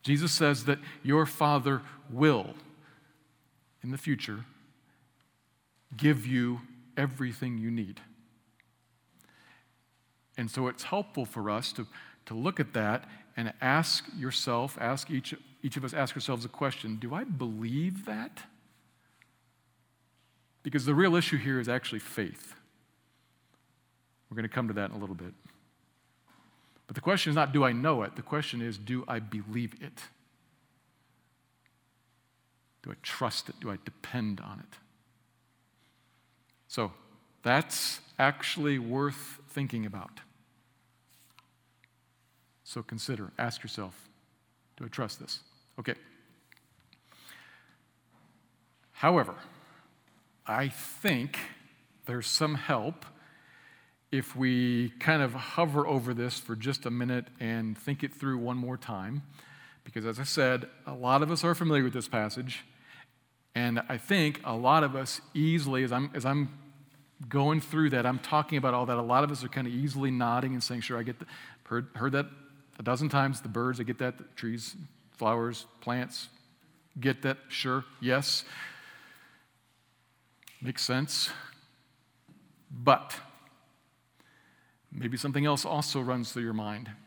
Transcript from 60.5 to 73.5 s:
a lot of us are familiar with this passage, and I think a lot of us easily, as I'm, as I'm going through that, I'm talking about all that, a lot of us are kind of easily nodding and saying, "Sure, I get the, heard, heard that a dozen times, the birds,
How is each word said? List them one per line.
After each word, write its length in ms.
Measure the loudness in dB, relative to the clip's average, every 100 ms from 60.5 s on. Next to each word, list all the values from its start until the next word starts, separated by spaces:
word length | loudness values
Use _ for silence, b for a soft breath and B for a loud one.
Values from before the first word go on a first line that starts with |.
| 4 -2 -14 -12
a 80 | -4
lot 260 | 4 6
of 80 | 6
us 140 | 2
are 100 | 2
familiar 300 | 2 4 4
with 100 | 4
this 140 | 0 -2
passage, 580 | 0 0 -4 -8 -8 -14 B B B B _ _ _ _
and 260 | -2 0 0 -2
I 100 | -6
think 440 | 2 4 4 0
a 120 | -4 2
lot 280 | 6 6
of 120 | 6 0
us 260 | -4 -8 -6 2
easily, 480 | 4 4 2 2
as 80 | 2
I'm, 180 | 0 -2 -2
as 100 | 0
I'm 320 | 2 0 -4 -20 -20 -20 -20 _ _ -2
going 340 | 2 4 4
through 300 | 2 2 4
that, 140 | 4 2
I'm 120 | 0
talking 400 | 2 2 2 0
about 160 | 2
all 140 | 2 2
that, 100 | 0
a 60 |
lot 200 | 4 4
of 80 | 4
us 120 | 0
are 40 | -4
kind 200 | -4 -2
of 60 |
easily 360 | 0 0 0 0
nodding 440 | 2 2 2 2
and 100 | -2
saying, 180 | -2 -4
"Sure, 160 | -4 -4
I 60 |
get 160 | -4 -6
the, 80 | -12 B B B -4
heard, 220 | -4 -4 -2
heard 180 | 2
that 120 | 2 0 -8 -20 -20 -20 -6
a 20 |
dozen 280 | 0 2 4
times, 320 | 4 4 0
the 60 |
birds, 320 | -4